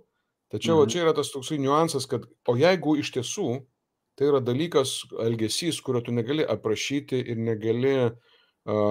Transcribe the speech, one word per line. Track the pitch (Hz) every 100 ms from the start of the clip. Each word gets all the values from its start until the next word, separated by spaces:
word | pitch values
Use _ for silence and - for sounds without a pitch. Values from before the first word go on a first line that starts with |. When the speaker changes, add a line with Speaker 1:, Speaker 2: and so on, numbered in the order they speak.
| _ _ _ _ _
Speaker 1:
tačiau | 110 - 160
va | 131
Speaker 2:
Mhm. |
Speaker 1:
čia | 175 165
yra | 147
tas | 127
toksai | 139 123 156
niuansas, | 135 151 165 135 -
kad, | 123 - _
o | - 120
jeigu | 170 185 151 151
iš | 131 131
tiesų | - - 151 131 - _ _ _ _ -
tai | 143
yra | 139
dalykas, | 117 123 170 147 123 - -
elgesys, | - 113 117 110 - 170 131
kurio | - 123
tu | 120
negali | 120 113 156
aprašyti | - 104 113 104 - 143 143 127
ir | 117 113
negali, | 113 107 110 117 135 135 117 123 _ _ _ _ -
a, | 107 104